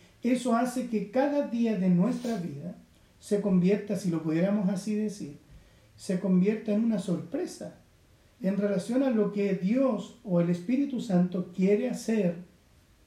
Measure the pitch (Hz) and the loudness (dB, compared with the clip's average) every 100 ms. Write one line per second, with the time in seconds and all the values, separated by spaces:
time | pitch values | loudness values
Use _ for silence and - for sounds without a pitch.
0 | - _ 240 247 247 226 247 254 247 214 | -20 _ 0 0 2 0 0 -4 -4 -4
1 | - 254 285 285 - 233 226 190 185 175 | -2 0 0 0 -2 0 0 2 4 4
2 | 220 247 233 214 165 143 175 - - _ | 2 0 -4 -4 -6 -8 -12 -14 -18 _
3 | _ _ - 202 202 185 185 208 - 185 | _ _ -2 0 2 4 4 2 0 -4
4 | 175 160 160 160 196 214 190 190 220 208 | -2 -2 0 0 2 2 0 -2 -2 -2
5 | 208 - 147 - - - - _ _ - | -4 -6 -12 -14 -20 -20 -20 _ _ -10
6 | - 180 190 180 196 220 214 208 233 196 | -4 -2 2 2 2 0 0 0 0 0
7 | 180 147 - 302 359 - 175 - - _ | -2 -4 -4 -6 -6 -8 -16 -18 -20 _
8 | _ _ _ - 185 202 202 185 226 262 | _ _ _ -6 -4 0 0 0 0 0
9 | 269 220 196 208 196 175 185 262 262 196 | 2 2 0 0 0 0 0 2 2 0
10 | - - 202 175 170 175 - 262 285 233 | -6 -12 0 2 2 0 0 0 0 -2
11 | - 175 180 196 - - 185 208 247 185 | 2 2 2 0 -4 0 4 4 0 -4
12 | - 220 175 - - _ _ _ _ _ | -2 0 0 -2 -12 _ _ _ _ _